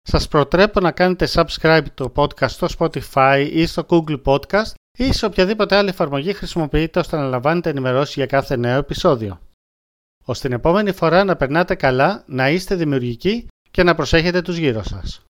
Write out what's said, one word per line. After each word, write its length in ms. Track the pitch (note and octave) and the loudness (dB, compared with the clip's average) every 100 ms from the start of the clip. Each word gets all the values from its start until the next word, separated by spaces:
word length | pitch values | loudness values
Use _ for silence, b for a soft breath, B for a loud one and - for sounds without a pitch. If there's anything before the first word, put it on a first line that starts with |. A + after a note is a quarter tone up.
Σας 280 | - - - | 0 -2 0
προτρέπω 520 | D3+ C#3 F3 G#3 G#3+ | 0 2 2 2 2
να 100 | F3+ | 0
κάνετε 380 | - F#3 F3+ D3+ | 2 0 2 0
subscribe 520 | - E3 - D#3+ D#3+ C#3+ | 0 -2 0 2 4 2
το 180 | - B2+ - | -8 -6 0
podcast 320 | C#3+ - D#3+ | -2 0 -4
στο 180 | - F3+ - | -2 -6 -2
Spotify 720 | E3 D3+ - - C3+ C#3 C#3+ | -4 -4 -4 2 4 4 2
ή 140 | - E3 | 0 0
στο 200 | - D#3 | -2 0
Google 340 | E3+ D#3+ C#3+ | 0 2 -4
Podcast 480 | - C#3 - G3 A3 - _ - | 0 0 2 -2 -2 -10 _ -4
ή 140 | C4 | -2
σε 140 | - A3 | 0 -2
οποιαδήποτε 500 | - F#3 G#3+ G3 G3 | 0 0 2 2 2
άλλη 120 | G3+ | 2
εφαρμογή 440 | F3+ E3 C#3+ D#3 | -2 -2 -2 -4
χρησιμοποιείτε 680 | - F3+ F3 D3+ D3+ D#3+ - | -6 -6 -4 -2 0 0 -2
ώστε 180 | D#3+ D#3+ | -2 -4
να 60 | |
λαμβάνετε 480 | C#3 B2+ C3 E3+ E3+ | -2 -2 0 0 -2
ενημερώσεις 440 | C#3 B2+ B2+ C#3+ | -2 0 0 -2
για 120 | - C3 | -2 0
κάθε 300 | C3+ - C3 | 0 0 -2
νέο 220 | A#2+ B2+ | 0 0
επεισόδιο. 640 | C#3+ D#3 F#3 C3 G#2+ F2+ - _ _ _ _ _ _ _ | -2 0 2 2 -2 -10 -18 _ _ _ _ _ _ _
Ως 160 | - B2 | -10 -6
την 120 | C#3 | -4
επόμενη 400 | A#2+ E3 F#3 G3+ | -2 0 2 0
φορά 320 | F3+ E3 E3+ | 0 2 4
να 120 | G3+ E3+ | 2 0
περνάτε 380 | C3 D3+ F3+ | 0 0 0
καλά, 480 | F#3 C#3 B2+ D3 G#3+ - | 0 0 2 2 0 -8
να 240 | B2+ C3 | -2 0
είστε 240 | F3 F#3 | 0 -2
δημιουργικοί 720 | F#3+ D#3+ C#3 A#2+ A#2 F3 A#3 - _ _ | -2 0 0 -2 -4 -2 -4 -6 _ _
και 120 | - | 0
να 120 | F3 | 2
προσέχετε 480 | E3 D3 E3 E3+ F3 | 2 2 2 2 -2
τους 140 | E3+ E3+ | -2 -2
γύρω 260 | D#3 A2 | 0 -2
σας. 400 | F#2 F#2+ - - | -6 -8 -10 -12